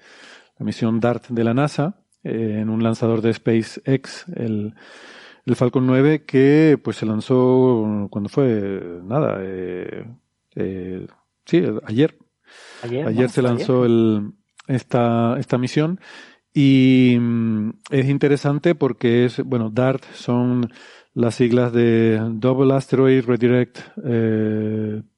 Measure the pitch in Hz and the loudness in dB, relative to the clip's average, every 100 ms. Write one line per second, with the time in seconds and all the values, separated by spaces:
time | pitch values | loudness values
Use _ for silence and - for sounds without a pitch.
0 | _ - - - _ - 107 104 117 113 | _ -20 -20 -20 _ -10 -8 -4 -2 0
1 | 120 117 - 117 113 120 147 - 151 - | -2 -2 -6 -2 0 0 -2 -2 -6 -6
2 | _ _ - 117 113 107 107 110 113 113 | _ _ -10 -6 -4 -4 -4 -2 -2 0
3 | 113 113 113 113 - 113 110 - - 135 | 0 0 0 -2 0 0 -2 -8 -2 -2
4 | - - - - 117 107 104 110 - - | -4 -16 -14 -8 -6 -4 -6 -12 -20 -20
5 | - - - - - 120 123 131 127 127 | -20 -20 -20 -10 -4 0 0 0 2 4
6 | 143 156 - 131 139 147 160 139 - 107 | 4 2 0 2 4 6 4 2 0 -6
7 | 110 110 - 127 127 127 127 120 110 104 | -4 -4 0 2 4 4 4 2 0 -4
8 | 101 107 101 - 135 107 98 95 87 87 | -6 -6 -4 0 0 0 -4 -6 -10 -14
9 | 90 131 127 98 95 95 90 90 90 - | -6 -2 -2 -4 -6 -8 -8 -8 -10 -12
10 | 104 123 _ _ _ - 95 95 92 92 | -16 -20 _ _ _ -8 -6 -6 -10 -10
11 | 92 _ _ _ - 170 143 110 - 110 | -14 _ _ _ -2 0 2 -4 -4 0
12 | 156 - _ _ _ - - - 120 123 | 0 -2 _ _ _ -20 -20 -14 -8 -4
13 | 151 110 127 143 123 117 - 127 123 117 | -2 0 0 0 0 0 0 2 2 4
14 | 113 107 104 - _ _ - 131 - 131 | 2 0 -4 -12 _ _ -6 -6 -2 0
15 | 120 117 117 131 131 123 127 - 156 185 | 0 0 0 -2 -2 -2 -2 -2 -2 -4
16 | - - - _ _ 156 139 135 131 131 | -12 -20 -20 _ _ 2 4 6 6 6
17 | 127 120 120 117 113 110 107 - - 139 | 4 4 2 0 -2 -2 -4 -8 -4 -2
18 | 131 139 147 143 143 147 170 160 135 120 | 0 0 0 0 0 0 0 0 -2 0
19 | 120 120 120 117 131 127 110 107 127 131 | 2 2 2 -2 -4 -4 -2 -2 -2 -2
20 | - - - 123 123 123 117 - - - | -8 -12 -4 -2 0 -2 -4 -8 -20 -20
21 | _ - 120 - 120 123 123 117 117 113 | _ -2 -2 0 2 2 2 2 2 4
22 | 113 110 113 113 123 131 135 135 - 127 | 2 2 -2 -2 0 2 2 2 0 2
23 | 135 131 120 120 120 123 120 - - - | 4 2 2 0 2 2 0 -6 -20 -12
24 | 147 117 113 110 107 107 107 107 107 107 | -4 -2 0 0 -2 -2 -4 -4 -6 -8
25 | 107 | -12